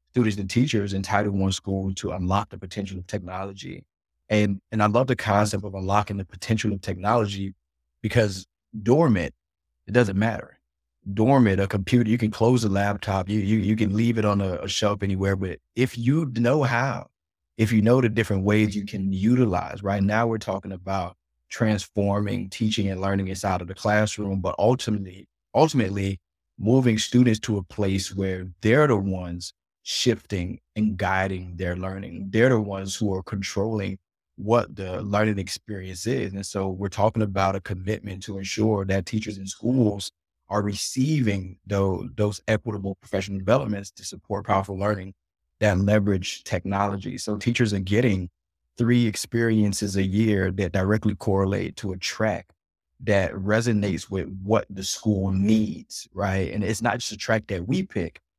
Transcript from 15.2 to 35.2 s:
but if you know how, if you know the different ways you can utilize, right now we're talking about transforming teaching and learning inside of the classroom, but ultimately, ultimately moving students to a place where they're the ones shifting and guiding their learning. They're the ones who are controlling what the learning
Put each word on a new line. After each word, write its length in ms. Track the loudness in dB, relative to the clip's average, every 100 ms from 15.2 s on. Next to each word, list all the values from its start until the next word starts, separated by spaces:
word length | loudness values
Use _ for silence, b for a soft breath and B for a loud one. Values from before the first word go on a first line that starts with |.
| 0
but 260 | 0 -4 -8 _
if 220 | -2 -2 0
you 340 | 0 2 0
know 280 | 0 2 2
how, 440 | 2 0 0 -4 -12 _ _ _ _ 0
if 160 | 4
you 80 | 4
know 200 | 6 6
the 60 | 4
different 360 | 2 0 0
ways 320 | 4 4 4 0
you 80 |
can 280 | -6 -4 -2
utilize, 720 | 0 2 4 4 2 -4 -6
right 200 | -2 0
now 240 | 2 2 0
we're 100 | -2
talking 360 | -4 -6 -6
about 440 | -10 -6 -4 -6 -10 _ _ -12
transforming 1040 | -2 0 0 -2 -2 0 0 -2 -4 -6
teaching 380 | -2 -2 0 -2
and 100 | -2
learning 280 | -2 -2 -2
inside 340 | -4 -2 -2
of 60 | -4
the 60 |
classroom, 640 | -4 2 2 2 -2 -4 -2
but 120 | -2 2
ultimately, 680 | 2 2 0 -4 -6 -14 -20 _ _
ultimately 640 | 4 4 4 0 0 -2 -4 _ _ _ -4
moving 400 | 4 4 4 2
students 420 | 4 6 6 4
to 160 | 0 -4
a 60 |
place 520 | -4 -2 0 0 -4
where 340 | -4 -4 -4 -10 -2
they're 260 | 4 6 6
the 100 | 4
ones 580 | 0 -4 -6 -10 -12 _ _ _
shifting 760 | -8 0 0 0 -2 -6 -4 -8 _
and 240 | -2 -2 0
guiding 580 | -2 0 0 -4 -8 -6
their 200 | -6 -4
learning. 520 | -6 -8 -12 -12 -2
They're 200 | 4 4
the 100 | 4
ones 340 | 0 -6 -8
who 200 | -4 -2
are 80 | -2
controlling 760 | -4 -8 -6 -4 -2 -2 -4 -8 _ _ _
what 420 | -8 2 2 2 -8
the 240 | -6 -6
learning 380 | -2 2